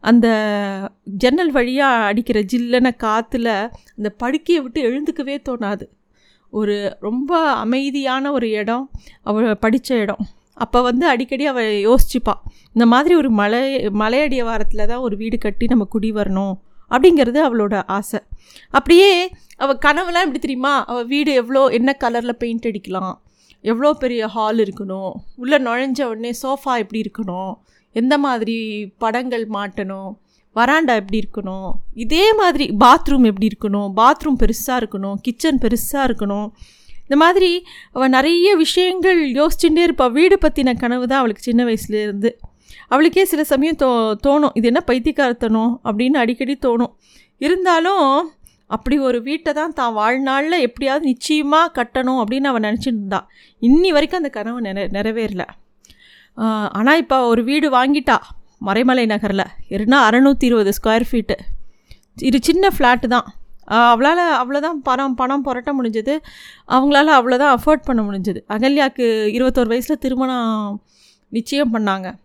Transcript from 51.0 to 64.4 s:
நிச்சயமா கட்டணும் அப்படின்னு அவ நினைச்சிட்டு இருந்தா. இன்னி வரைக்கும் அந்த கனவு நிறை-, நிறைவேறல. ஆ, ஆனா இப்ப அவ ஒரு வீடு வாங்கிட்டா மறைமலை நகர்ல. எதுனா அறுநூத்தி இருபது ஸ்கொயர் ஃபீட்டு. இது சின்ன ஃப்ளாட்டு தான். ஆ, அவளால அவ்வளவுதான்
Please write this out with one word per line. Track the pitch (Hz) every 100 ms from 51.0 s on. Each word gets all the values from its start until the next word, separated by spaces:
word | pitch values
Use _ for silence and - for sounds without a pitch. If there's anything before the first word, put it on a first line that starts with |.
| 302
நிச்சயமா | 247 - 302 285 311 339
கட்டணும் | 294 240 254 254 262
அப்படின்னு | 214 262
அவ | 277 240
நினைச்சிட்டு | 214 220
இருந்தா. | 262 226 196 196 - _ _ _
இன்னி | 233 294 370
வரைக்கும் | 294 302 370
அந்த | 285
கனவு | 226 214 247
நிறை-, | 214 190 190
நிறைவேறல. | 196 214 226 220 185 - - _ _ _ - _ - _ -
ஆ, | 220 214 208
ஆனா | - 233
இப்ப | 320 311 262
அவ | 247
ஒரு | 233
வீடு | 233 294 302
வாங்கிட்டா | 254 262 294 277 233 - - - _ 196
மறைமலை | 202 247 254 226
நகர்ல. | 208 208 196 190 - -
எதுனா | 196 214 269 226
அறுநூத்தி | 240 269 285
இருபது | 247 233 196
ஸ்கொயர் | 202 220 220 247
ஃபீட்டு. | 240 208 - - - - - _ - _ -
இது | - 254
சின்ன | 233 330 392 -
ஃப்ளாட்டு | 247 247 240
தான். | 247 - - - - -
ஆ, | 220 240 233
அவளால | 277 339 349
அவ்வளவுதான் | 277